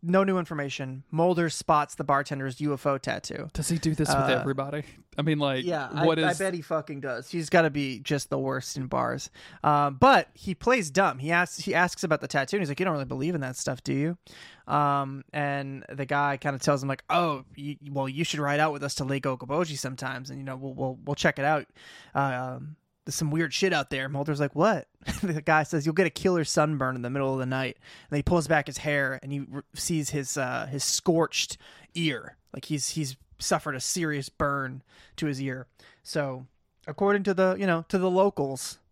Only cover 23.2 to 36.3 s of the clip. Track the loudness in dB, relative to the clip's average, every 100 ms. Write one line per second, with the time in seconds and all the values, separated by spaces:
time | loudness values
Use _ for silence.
23.2 | -2 0 -2 0 2 2 -2 -4 -4 -4
24.2 | -2 0 0 2 2 2 -2 _ -10 -4
25.2 | -2 -2 4 4 4 0 0 4 2 4
26.2 | 2 2 2 2 2 2 0 -2 -4 -2
27.2 | 0 0 -2 -2 -2 -6 -18 -20 -4 -2
28.2 | 2 2 4 2 2 -6 -2 0 0 -4
29.2 | -8 -8 -8 -12 -14 -8 -2 -2 -2 -4
30.2 | -4 -4 -4 -4 -6 -4 -2 0 2 4
31.2 | 4 0 -2 -6 -16 -20 -14 -2 -2 -2
32.2 | -8 -20 _ -14 -6 -4 -4 -4 -6 -8
33.2 | _ _ -2 -2 -2 -6 -4 -2 -2 -4
34.2 | -6 _ -2 -2 -4 -10 -18 _ -20 -4
35.2 | -4 -2 -4 -6 -12 _ -20 _ -6 -4
36.2 | -2